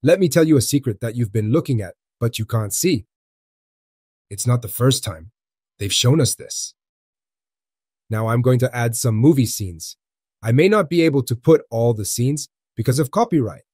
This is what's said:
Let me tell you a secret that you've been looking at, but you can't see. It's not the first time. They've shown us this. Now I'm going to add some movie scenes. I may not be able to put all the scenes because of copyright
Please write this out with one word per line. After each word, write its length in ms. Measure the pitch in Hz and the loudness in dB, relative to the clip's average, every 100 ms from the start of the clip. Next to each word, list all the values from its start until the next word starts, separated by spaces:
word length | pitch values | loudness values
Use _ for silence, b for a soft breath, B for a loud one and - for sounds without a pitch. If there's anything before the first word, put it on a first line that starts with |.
Let 160 | 131 180 | 2 2
me 80 | 180 | 4
tell 180 | 170 160 | 2 4
you 120 | 147 | 4
a 40 | |
secret 380 | - 143 131 101 | 2 -2 -2 -6
that 160 | 117 117 | -8 -4
you've 160 | 113 | -4
been 220 | 113 107 | -2 0
looking 260 | 139 151 120 | -2 0 -4
at, 140 | 95 - _ _ | -4 -14 _ _
but 180 | 117 - | -6 -4
you 60 | |
can't 300 | 110 117 107 | -4 -4 -4
see. 320 | - 185 139 - _ _ _ _ _ _ _ _ _ _ _ _ | -2 -2 -2 -6 _ _ _ _ _ _ _ _ _ _ _ _
It's 160 | 101 123 | -8 -2
not 160 | 123 | -2
the 60 | 113 | -2
first 380 | - 123 127 - | 0 0 0 -4
time. 260 | 82 82 _ _ _ _ _ | -12 -16 _ _ _ _ _
They've 160 | 101 | -4
shown 260 | - 123 156 | 0 2 4
us 160 | 123 - | 2 -2
this. 380 | - - - _ _ _ _ _ _ _ _ _ _ _ _ _ _ | -10 -12 -12 _ _ _ _ _ _ _ _ _ _ _ _ _ _
Now 180 | 110 113 | -6 0
I'm 140 | 117 | 0
going 180 | 120 127 | 2 2
to 160 | 123 123 | 2 0
add 220 | 120 117 | -4 -2
some 180 | 131 107 | -2 2
movie 300 | 135 143 110 | 4 4 2
scenes. 500 | - 98 82 - - _ _ _ _ | -2 -10 -10 -16 -18 _ _ _ _
I 80 | 113 | 0
may 160 | 120 180 | 2 4
not 220 | 214 165 | 2 2
be 120 | 170 | 2
able 200 | 160 139 | 2 0
to 100 | 127 | -2
put 280 | 113 - 160 - | -4 4 4 2
all 220 | 113 117 | -2 0
the 100 | 110 | 0
scenes 460 | 101 - 123 147 - _ _ - | -4 -2 -2 -2 -8 _ _ -6
because 240 | 113 131 | -2 0
of 100 | 147 | 0
copyright 540 | - 226 170 110 73 _ | 0 0 0 -2 -6 _